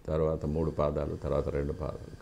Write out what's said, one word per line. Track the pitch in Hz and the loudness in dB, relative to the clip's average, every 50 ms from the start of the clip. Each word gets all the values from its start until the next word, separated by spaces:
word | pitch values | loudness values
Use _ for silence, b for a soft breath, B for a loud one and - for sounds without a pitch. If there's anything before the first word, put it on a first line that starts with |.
| - - | -4 0
తర్వాత | 78 80 80 78 80 78 - | 2 2 4 2 2 0 0
మూడు | 73 76 80 82 78 | 0 2 2 2 2
పాదాలు, | - 78 73 73 73 73 73 76 80 | 2 2 2 2 2 0 0 -2 -2
తర్వాత | - - 73 71 71 69 - | -4 -2 0 2 2 2 2
రెండు | - 71 71 71 76 | 0 0 0 0 -2
పాదాలు, | - 71 - - - - - - - | -2 -4 -6 -6 -6 -10 -12 -10 -4